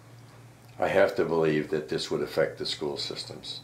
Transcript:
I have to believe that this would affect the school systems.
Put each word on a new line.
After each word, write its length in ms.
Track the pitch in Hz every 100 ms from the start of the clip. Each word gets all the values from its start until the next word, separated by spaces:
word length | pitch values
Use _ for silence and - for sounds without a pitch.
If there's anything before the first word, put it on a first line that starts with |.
| - - - - - - - -
I 80 | 92
have 300 | 95 98 92
to 80 | 80
believe 440 | 82 80 76 73
that 180 | 76 -
this 200 | 80 -
would 120 | 78
affect 380 | 71 - 76 -
the 60 | 73
school 300 | - 73 69
systems. 640 | - - - - - -